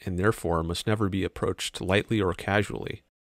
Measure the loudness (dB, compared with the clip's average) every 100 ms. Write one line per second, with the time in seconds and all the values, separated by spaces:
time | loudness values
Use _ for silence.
0 | -6 0 0 2 0 0 0 -2 0 0
1 | 0 0 -4 -2 -4 -2 -6 -4 2 2
2 | 4 0 2 0 0 2 0 -4 -8 -10
3 | _ _